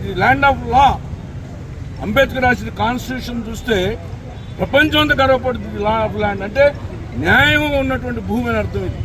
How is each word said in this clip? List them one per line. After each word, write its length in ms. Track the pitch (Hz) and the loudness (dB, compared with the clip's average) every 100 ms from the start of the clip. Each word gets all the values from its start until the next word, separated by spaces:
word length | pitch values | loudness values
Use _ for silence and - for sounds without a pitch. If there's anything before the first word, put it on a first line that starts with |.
ల్యాండ్ 400 | 196 180 208 262 | -4 0 2 4
ఆఫ్ 240 | 277 262 240 | 4 2 2
లా, 320 | 247 269 214 - - - - - - - - - - | 4 6 4 -4 -10 -10 -12 -12 -12 -12 -12 -12 -8
అంబేద్కర్ 400 | 165 220 262 262 | 0 2 2 2
రాసిన 260 | 254 240 220 | 2 2 -2
కాన్స్టిట్యూషన్ 760 | 208 214 247 - 254 233 240 220 | -2 -2 -2 -4 -8 -6 -8 -8
చూస్తే 480 | 220 - 214 185 233 - - - - - - | -6 -2 0 0 -4 -8 -12 -12 -14 -12 -6
ప్రపంచం 420 | - 269 302 302 | 2 4 4 4
అంతా 140 | 302 | 4
గర్వపడుతుంది. 540 | 285 269 254 247 240 214 | 4 4 2 0 -4 -6
law 380 | 214 208 220 214 | -4 0 0 0
of 180 | 208 | -2
land 180 | 208 196 | -2 -2
అంటే 320 | 196 208 285 285 - - - 117 | -2 2 2 2 -6 -10 -10 -4
న్యాయం 600 | 151 220 285 302 294 285 | 2 4 6 4 2 0
ఉన్నటువంటి 420 | 269 262 247 233 | 0 -2 -4 -6
భూమి 280 | 190 214 240 | -4 -2 0
అని 100 | 226 | 0
అర్థం 260 | 202 202 | -2 -4
ఇది. 100 | 185 185 | -4 -4